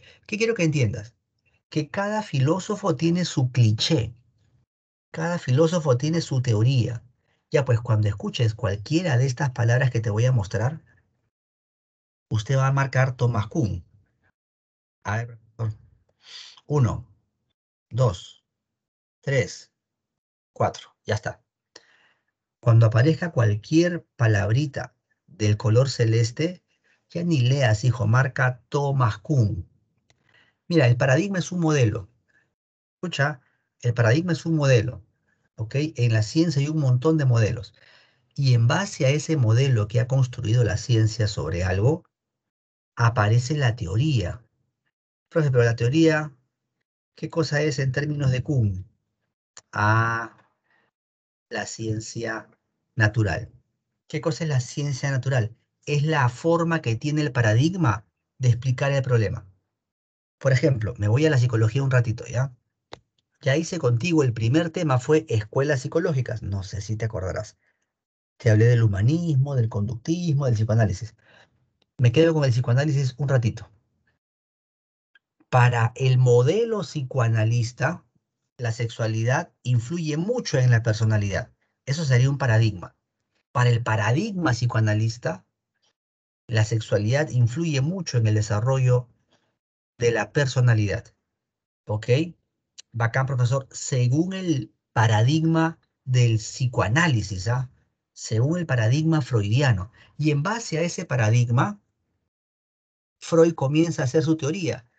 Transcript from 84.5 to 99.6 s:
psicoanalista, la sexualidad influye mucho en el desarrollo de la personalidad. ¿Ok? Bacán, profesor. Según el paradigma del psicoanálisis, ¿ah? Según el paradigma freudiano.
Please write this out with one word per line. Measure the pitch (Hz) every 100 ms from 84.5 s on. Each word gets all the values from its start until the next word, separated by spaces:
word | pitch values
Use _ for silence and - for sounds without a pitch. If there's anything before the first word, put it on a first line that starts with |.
psicoanalista, | 120 120 117 107 107 110 - - 185 - _ _ _ _ _ _ _ _ _ -
la | 110
sexualidad | 110 110 - 101 104 135 151
influye | 123 113 123 170 139
mucho | 139 190 - 123
en | 110
el |
desarrollo | 107 107 104 120 135 127 123 120 _ _ _ _ _ _ _ _ -
de | 117
la | 113 104
personalidad. | 151 135 131 123 110 101 87 - _ _ _ _ _ _ _ -
¿Ok? | 107 117 131 170 - _ _ _ - -
Bacán, | 113 113 131 131
profesor. | 127 123 135 -
Según | - - 131 123 147 180
el | 190 180 135 - _ _
paradigma | 120 110 107 117 160 160 165 160 165 _ _
del | - 127 120 110
psicoanálisis, | - - 127 - 95 139 170 113 - 92 95
¿ah? | 127 127 _ _ _ _
Según | - - 117 135 180
el | 160
paradigma | 123 110 139 160 156
freudiano. | 123 117 101 123